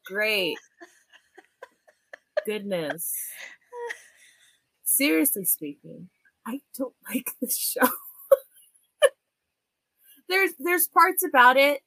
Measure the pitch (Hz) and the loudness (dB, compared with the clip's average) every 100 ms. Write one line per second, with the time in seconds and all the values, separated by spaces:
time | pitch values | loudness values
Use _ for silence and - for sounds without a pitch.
0 | - 196 214 208 175 - - _ - _ | -8 -4 0 0 -2 -4 -12 _ -20 _
1 | _ - _ - _ _ - _ _ _ | _ -20 _ -20 _ _ -20 _ _ _
2 | _ - _ - 587 214 202 180 151 156 | _ -20 _ -6 -4 -6 -4 -4 -4 -6
3 | - - - - - - _ 480 480 - | -8 -8 -10 -14 -18 -20 _ -12 -10 -12
4 | - _ - _ _ _ _ _ - - | -18 _ -20 _ _ _ _ _ -4 0
5 | - 320 302 208 180 - 151 143 165 160 | 2 2 2 0 -4 -4 -6 -12 -18 -20
6 | 180 _ _ _ 226 269 - - 254 - | -20 _ _ _ -14 -12 -14 -10 -10 -10
7 | - 247 - - - - - - 254 - | -10 -8 -8 -8 -6 -4 -4 0 -2 -2
8 | - - - 539 - _ _ _ _ _ | -14 -20 2 2 2 _ _ _ _ _
9 | 539 - _ _ _ _ _ _ _ _ | 0 0 _ _ _ _ _ _ _ _
10 | - - - 370 381 - 285 349 - - | -20 -20 -4 0 0 -2 -2 0 2 4
11 | 349 370 359 269 247 262 285 285 | 4 2 2 6 8 8 4 2